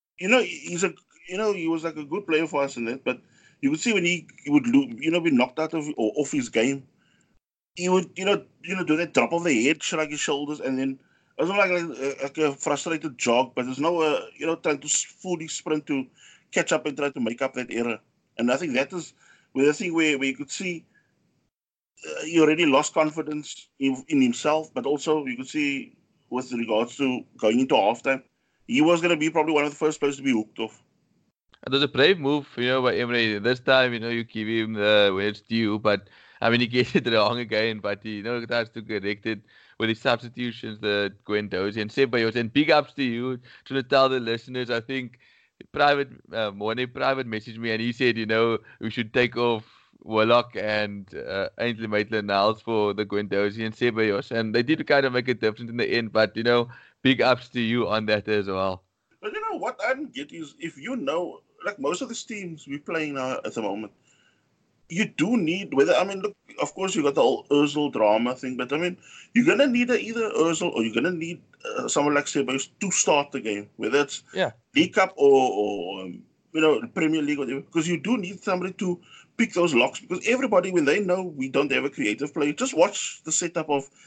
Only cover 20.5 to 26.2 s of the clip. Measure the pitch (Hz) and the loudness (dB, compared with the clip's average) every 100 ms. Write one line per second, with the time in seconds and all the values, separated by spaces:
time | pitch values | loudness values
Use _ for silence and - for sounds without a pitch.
20.5 | - 190 165 - _ _ _ _ _ _ | -8 -8 -8 -12 _ _ _ _ _ _
21.5 | _ _ _ _ _ 156 156 151 165 156 | _ _ _ _ _ -14 -10 -2 4 4
22.5 | 156 165 135 151 - 156 156 147 151 147 | 6 4 4 4 2 0 -2 -6 -8 -10
23.5 | - - - 135 131 - 147 127 120 156 | -16 -20 -4 -2 -2 0 4 4 2 0
24.5 | 156 151 131 123 143 160 156 135 120 131 | 0 -2 -6 -2 -2 0 0 -2 -8 -6
25.5 | 156 143 139 - _ _ _ | -2 -2 -2 -8 _ _ _